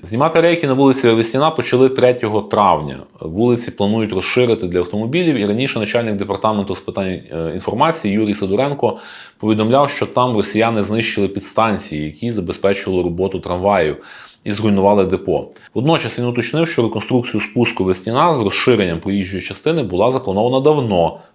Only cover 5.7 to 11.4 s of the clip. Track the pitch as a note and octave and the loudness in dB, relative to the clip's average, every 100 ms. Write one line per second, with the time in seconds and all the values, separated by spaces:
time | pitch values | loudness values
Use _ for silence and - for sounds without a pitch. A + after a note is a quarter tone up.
5.7 | A#2 G#2 A#2+ A2+ G2+ G2+ G2+ A2 G#2 F#2+ | -2 -2 -2 -2 -4 -4 -2 -2 0 -2
6.7 | F#2 - G2+ F#2+ E2+ - D#2+ E2 F#2 F#2+ | -6 -8 -6 -4 -6 -8 -8 -6 -6 -6
7.7 | G#2+ D#3+ D#3+ G2+ G#2 G#2 G2+ F#2+ G#2 C#3+ | -2 0 0 -2 0 0 -2 -2 0 0
8.7 | C#3+ A2+ - - - - _ G#2+ A2 A2 | 0 -2 -2 -10 -20 -20 _ 0 2 4
9.7 | C3 C#3 - G#2+ B2+ B2+ G#2+ - G#2+ A2+ | 4 2 -2 -2 0 0 0 0 0 2
10.7 | A2 G2+ A2 G#2+ - G2 G2+ | 0 0 -2 -2 -2 -2 -4